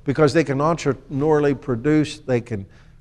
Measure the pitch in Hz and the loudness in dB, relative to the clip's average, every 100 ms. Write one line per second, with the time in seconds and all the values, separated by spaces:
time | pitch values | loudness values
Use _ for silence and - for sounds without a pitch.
0 | - 139 151 160 143 135 151 165 143 123 | -6 2 4 4 0 0 0 0 -2 -4
1 | - 135 151 151 143 127 - 117 139 151 | -6 -4 2 2 2 0 -4 -4 0 0
2 | 147 - - 123 113 107 98 - - - | 0 -6 -4 -4 -2 -10 -10 -20 -20 -20